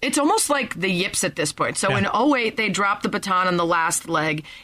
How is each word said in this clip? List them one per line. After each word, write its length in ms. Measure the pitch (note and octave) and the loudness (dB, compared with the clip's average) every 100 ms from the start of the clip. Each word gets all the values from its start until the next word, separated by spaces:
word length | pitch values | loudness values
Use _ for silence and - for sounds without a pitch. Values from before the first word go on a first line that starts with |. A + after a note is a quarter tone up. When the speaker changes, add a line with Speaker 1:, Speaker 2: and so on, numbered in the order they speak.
Speaker 1:
It's 160 | B3+ - | -2 2
almost 320 | C#4+ A4 - | 4 2 2
like 280 | C#4+ A#3 E3+ | 0 -2 -4
the 120 | F#3+ | -2
yips 340 | F3+ G3 - | 0 -2 -2
at 140 | F#3 - | -4 -2
this 160 | D#3 | -4
point. 240 | - B2+ - | -2 -4 0
So 140 | G3 | 0
Speaker 2:
Yeah. 80 | C3+ | 0
Speaker 1:
in 80 | G3 | 0
oh 240 | G#3 C4+ C4+ | 2 2 2
eight, 220 | A3+ - | 0 -2
they 100 | A3 | -2
dropped 360 | F#3 G3+ G#3 | 0 0 0
the 60 | G#3 | -2
baton 380 | G3+ G3 F#3 F#3 | -4 0 2 2
on 80 | F3 | 2
the 100 | E3+ | 2
last 440 | E3+ E3 E3+ - | 2 0 -2 -2
leg. 340 | E3 D#3 D#3 - - | -2 0 -2 -6 -16